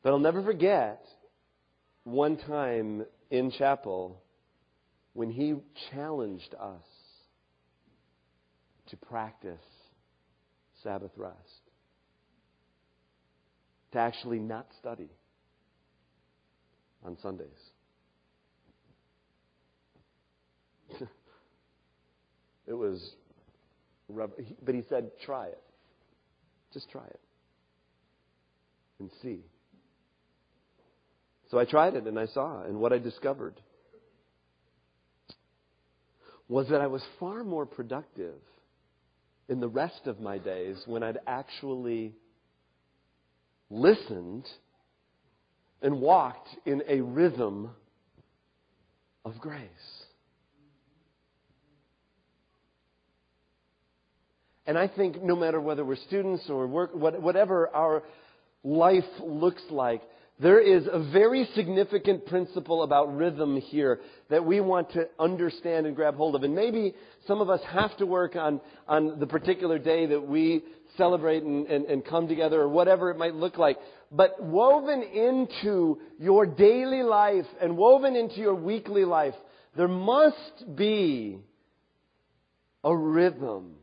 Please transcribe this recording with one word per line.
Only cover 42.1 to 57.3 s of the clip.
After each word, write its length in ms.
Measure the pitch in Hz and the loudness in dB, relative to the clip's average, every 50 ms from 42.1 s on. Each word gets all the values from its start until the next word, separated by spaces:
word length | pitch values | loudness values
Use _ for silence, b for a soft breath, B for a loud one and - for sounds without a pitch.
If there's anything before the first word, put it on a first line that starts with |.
| 107 _ _ _ _ _ _ _ _ _ _ _ _ _ _ _ _ _ _ _ _ _ _ _ _ _ _ _ _ _ _ _ | -14 _ _ _ _ _ _ _ _ _ _ _ _ _ _ _ _ _ _ _ _ _ _ _ _ _ _ _ _ _ _ _
listened 760 | 101 110 131 185 214 208 - - 110 90 87 87 98 123 131 - - _ _ _ _ _ _ _ _ _ _ _ _ _ _ _ _ _ _ _ _ _ _ _ _ _ 139 | -4 4 4 4 4 4 0 -12 -12 -12 -10 -12 -14 -14 -14 -18 -20 _ _ _ _ _ _ _ _ _ _ _ _ _ _ _ _ _ _ _ _ _ _ _ _ _ -4
and 180 | 139 147 135 | -2 -2 0
walked 480 | 127 151 185 180 143 123 127 - - - - - _ | 2 4 4 4 4 0 -6 -12 -20 -20 -20 -10 _
in 160 | 160 139 139 151 - | -4 -4 -4 -2 -2
a 120 | 143 135 | -2 -2
rhythm 680 | 123 123 123 143 175 175 - 127 120 104 98 101 107 117 117 _ _ _ _ _ _ _ _ _ _ _ _ _ _ _ _ _ _ _ _ _ _ _ _ _ _ _ _ _ _ | -2 -4 0 2 2 2 2 -2 -4 -4 -4 -8 -10 -12 -16 _ _ _ _ _ _ _ _ _ _ _ _ _ _ _ _ _ _ _ _ _ _ _ _ _ _ _ _ _ _
of 140 | 113 110 113 | -14 -14 -12
grace. 220 | - 156 147 143 117 95 85 _ - - - - - _ _ _ _ _ _ _ _ _ _ 143 143 147 _ _ _ _ _ _ _ _ _ _ _ _ _ _ _ _ _ _ _ 147 147 147 120 _ _ _ _ _ _ _ _ _ _ _ _ _ _ _ _ _ _ _ _ _ _ _ _ _ _ _ _ _ _ _ _ _ _ _ _ _ _ _ _ _ _ _ _ _ _ _ _ _ _ _ _ _ _ _ _ | -14 -14 -14 -14 -16 -20 -20 _ -20 -20 -20 -20 -20 _ _ _ _ _ _ _ _ _ _ _ _ _ _ _ _ _ _ _ _ _ _ _ _ _ _ _ _ _ _ _ _ _ _ _ _ _ _ _ _ _ _ _ _ _ _ _ _ _ _ _ _ _ _ _ _ _ _ _ _ _ _ _ _ _ _ _ _ _ _ _ _ _ _ _ _ _ _ _ _ _ _ _ _ _ _ _ _ _ _ _ _
And 120 | 156 151 170 | -2 0 0
I 80 | 190 | 0
think 340 | 196 - 196 196 180 147 175 | 0 0 -2 -2 -2 -2 -4
no 140 | 190 175 180 | -2 -2 0
matter 260 | 175 170 160 160 160 | 0 0 -2 -2 -2
whether 240 | 147 151 151 143 147 | -2 -4 -4 -4 -4
we're 100 | 131 135 | -4 -6
students 540 | 127 - - 190 202 190 190 185 165 - - | -6 -6 -6 -4 -2 -2 -2 -4 -4 -6 -6
or 160 | 143 131 131 | -4 -4 -4
work, 300 | 127 135 170 180 170 - | -2 -2 -2 -4 -4 -4
what-, 260 | 165 151 160 165 165 | 0 0 0 0 0
whatever 480 | 160 175 | -2 0